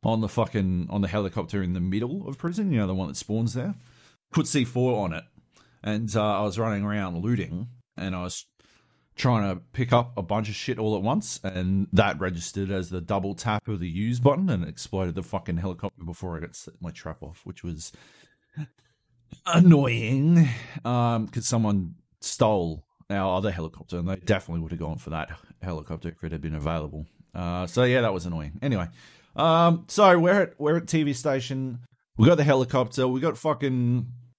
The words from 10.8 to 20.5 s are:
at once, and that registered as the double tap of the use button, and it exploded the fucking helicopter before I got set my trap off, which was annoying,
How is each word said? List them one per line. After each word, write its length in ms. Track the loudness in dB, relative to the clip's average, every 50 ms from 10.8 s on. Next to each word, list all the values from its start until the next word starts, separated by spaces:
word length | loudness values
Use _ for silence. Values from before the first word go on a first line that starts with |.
| -2 -2 -2
at 60 | 0 0
once, 360 | 0 0 -2 -2 -4 -10 -8 _
and 440 | -6 -4 -2 0 0 2 0 0 2 4
that 260 | 4 4 4 2 0
registered 520 | -2 -2 -2 -4 -8 -8 -6 -6 -4 -2
as 180 | -2 -4 -4 -4
the 100 | -6 -8
double 360 | -4 -2 -2 -2 -2 -2 -6
tap 320 | -4 -4 -2 -2 -2 -2 -4
of 120 | -6 -4
the 80 | -4 -4
use 320 | -2 -2 -2 -2 -2 4
button, 300 | 6 4 6 6 2 0
and 140 | 0 0 -2
it 60 | -4
exploded 440 | -8 -12 -12 -6 -4 -2 -2 -2 -2
the 80 | -4
fucking 360 | -8 -4 -6 -6 -4 -2 -4 -2
helicopter 460 | -2 -4 -6 -6 -8 -10 _ -10 -12
before 320 | -12 -12 -8 -8 -8 -8
I 40 | -8
got 160 | -8 -10 -12
set 180 | -14 -18 -18 -18 _
my 80 | -14 -12
trap 320 | -12 -12 -12 -12 -12 -12
off, 200 | -14 -16 -16 -18 _
which 200 | -16 -16 -12 -10
was 280 | -10 -10 -10 -12 -16 _ -20 -20 -20 _ _ -20 _ _ _ _ _ _ -14 -14 -14 _ _ _ _ _ _ _ _ _ _ _ _ -20 -14 _
annoying, 1000 | 0 6 8 10 10 10 8 8 2 0 0 0 0 0 2 4 4 6 6 6 6